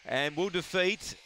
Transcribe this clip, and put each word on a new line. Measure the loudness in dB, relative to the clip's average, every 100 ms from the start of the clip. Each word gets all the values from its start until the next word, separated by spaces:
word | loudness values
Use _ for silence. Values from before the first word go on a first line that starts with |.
and | -2 0 0 0
will | 0
defeat | 0 0 2 2 2 -4 -12